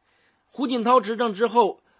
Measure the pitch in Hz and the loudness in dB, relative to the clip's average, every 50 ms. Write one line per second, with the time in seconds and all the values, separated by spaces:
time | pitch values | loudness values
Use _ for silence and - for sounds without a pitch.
0 | _ _ _ _ _ _ _ _ _ _ _ - 269 254 262 240 220 233 254 254 | _ _ _ _ _ _ _ _ _ _ _ -6 -4 -4 -2 -2 0 2 2 2
1 | 208 196 233 208 240 233 202 180 233 226 196 240 226 185 - _ _ _ _ _ | 2 0 -4 -4 -4 -4 -2 -2 -2 0 2 2 2 2 0 _ _ _ _ _